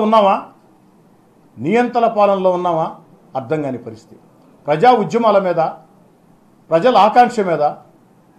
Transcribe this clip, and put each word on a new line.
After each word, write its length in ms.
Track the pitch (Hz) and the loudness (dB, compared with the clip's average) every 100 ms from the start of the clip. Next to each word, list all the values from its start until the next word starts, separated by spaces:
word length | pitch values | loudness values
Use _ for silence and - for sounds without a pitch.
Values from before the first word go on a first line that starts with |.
| 220 | 2
ఉన్నామా? 280 | 220 196 226 - _ _ _ _ _ _ _ _ _ _ - | 2 2 0 -6 _ _ _ _ _ _ _ _ _ _ -10
నియంతల 480 | 135 226 240 240 233 | -2 0 0 0 -2
పాలనలో 440 | 208 202 196 185 | 2 0 2 0
ఉన్నామా? 460 | 180 180 165 175 - - _ _ 135 | -2 -2 -4 -4 -8 -20 _ _ -10
అర్థం 260 | 120 156 | -6 -6
కాని 160 | 139 123 | -6 -10
పరిస్థితి. 420 | 117 107 - - _ _ _ _ - | -12 -20 -20 -20 _ _ _ _ -4
ప్రజా 260 | 156 240 | 0 2
ఉద్యమాల 460 | 247 151 226 226 196 | 2 0 -2 2 2
మీద, 220 | 185 165 160 - - _ _ _ _ _ _ _ - | 0 -2 -4 -6 -20 _ _ _ _ _ _ _ -4
ప్రజల 260 | 165 233 226 | 0 2 4
ఆకాంక్ష 440 | 208 247 240 220 | 4 4 2 2
మీద 300 | 190 156 147 - - _ _ _ _ | -2 -2 -2 -4 -18 _ _ _ _